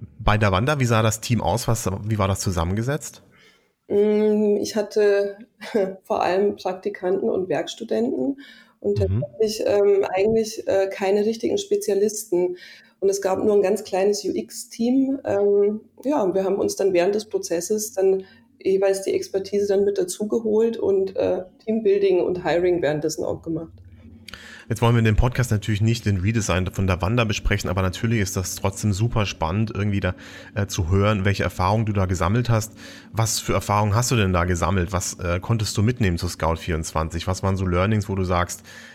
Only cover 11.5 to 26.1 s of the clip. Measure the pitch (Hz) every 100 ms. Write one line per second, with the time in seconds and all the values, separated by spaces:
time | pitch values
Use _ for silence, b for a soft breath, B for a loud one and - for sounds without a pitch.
11.5 | 202 - 202 202 196 214 - - 175 180
12.5 | 180 B B B _ 196 196 196 190 214
13.5 | 208 190 214 - 185 202 202 190 - -
14.5 | - - - 233 269 269 269 214 202 202
15.5 | 202 202 214 - - 254 294 190 185 190
16.5 | 196 - - 196 180 180 214 - 190 190
17.5 | 170 175 214 214 - 190 190 190 B _
18.5 | - - 190 196 190 - - - 196 190
19.5 | 202 202 196 202 196 180 - 214 240 220
20.5 | 214 226 226 190 196 190 - 185 180 185
21.5 | - - 226 208 196 196 180 - 180 156
22.5 | 170 180 175 139 151 156 - - 165 165
23.5 | 165 165 - B B B - B B B
24.5 | B - 117 117 117 110 107 123 131 123
25.5 | 104 - 101 110 113 107